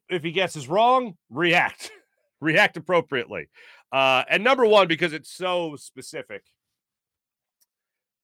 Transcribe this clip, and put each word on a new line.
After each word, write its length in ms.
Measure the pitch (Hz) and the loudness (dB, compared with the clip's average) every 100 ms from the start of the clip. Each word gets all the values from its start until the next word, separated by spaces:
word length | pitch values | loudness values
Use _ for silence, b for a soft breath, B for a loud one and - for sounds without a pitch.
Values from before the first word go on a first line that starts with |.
| - | -8
if 140 | 175 | -6
he 80 | 156 | -4
guesses 380 | 165 180 156 127 | -2 -4 -6 -4
wrong, 480 | 185 233 262 247 170 _ | 2 4 2 0 -10 _
react. 640 | 120 175 170 117 - - - | -4 2 2 0 -4 -16 -20
<laughs> 40 | _ _ _ _ | _ _ _ _
React 360 | 151 165 202 170 | -2 2 0 -2
appropriately. 720 | - 175 165 135 78 95 73 B B B _ | -2 -2 0 -4 -6 -10 -12 B B B _
Uh, 320 | 135 135 127 - | 0 2 2 0
and 160 | 175 | 0
number 220 | 220 269 226 | 2 2 6
one, 220 | 208 185 | 6 4
because 260 | 160 170 | 0 -2
it's 180 | 151 - | -4 -14
so 420 | - 180 180 165 143 | -8 -4 -4 -4 -10
specific, 680 | - - 123 151 123 101 - _ _ _ _ _ _ _ _ _ _ _ _ _ _ _ _ _ | -18 -20 -16 -14 -14 -16 -20 _ _ _ _ _ _ _ _ _ _ _ _ _ _ _ _ _